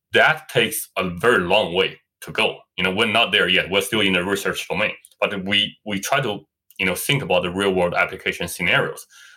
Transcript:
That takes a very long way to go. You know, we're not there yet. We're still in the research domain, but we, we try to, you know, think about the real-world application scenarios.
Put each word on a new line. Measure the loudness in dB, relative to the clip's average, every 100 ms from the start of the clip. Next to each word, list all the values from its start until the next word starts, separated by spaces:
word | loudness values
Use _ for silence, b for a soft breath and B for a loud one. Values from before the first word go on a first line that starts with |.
| _
That | 4 4 2 -2
takes | 0 0 -2 -8 -6
a | -6
very | 0 2 2
long | 4 2 2
way | 0 0 -4 _ _
to | -8
go. | -2 -2 -4 _ -4
You |
know, | -2
we're | 0 2
not | 2 2
there | 4 4
yet. | 2 2
We're | 0
still | 0 0
in | 2
the | 2
research | 0 -2 -2 -4 -4
domain, | -2 -2 -4 _ _
but | -4 -4 -2
we, | 0 -2 -6 -8
we | -6
try | -2 -2
to, | -2 -6 -10 _ _ -4
you | -2
know, | -2
think | -2 -2
about | 2 0
the | 0
real-world | 0 0 2 0
application | 0 -2 -2 -6 -6 -8
scenarios. | -4 0 0 0 -6 -16 B B